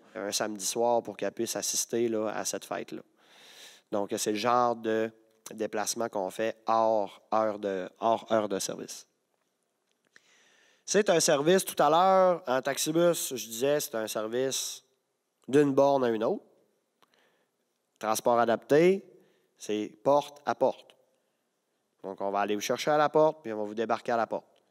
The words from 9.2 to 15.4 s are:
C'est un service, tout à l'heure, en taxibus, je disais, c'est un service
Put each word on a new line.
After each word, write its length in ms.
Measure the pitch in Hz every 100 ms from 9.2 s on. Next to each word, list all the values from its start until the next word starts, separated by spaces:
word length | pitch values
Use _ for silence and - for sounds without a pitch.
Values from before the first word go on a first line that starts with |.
| _ _ _ _ _ _ _ _ _ _ _ _ _ _ _ _
C'est 260 | - 196 214
un 100 | 170
service, 440 | 156 147 151 185
tout 180 | - -
à 80 | 147
l'heure, 540 | 160 190 190 185 170 -
en 140 | 127
taxibus, 760 | 135 135 - 160 175 165 - 127
je 100 | 110
disais, 340 | 113 135 147
c'est 160 | 147 113
un 120 | 110
service 760 | 117 110 120 131 123 - - _ _ _ _ _ _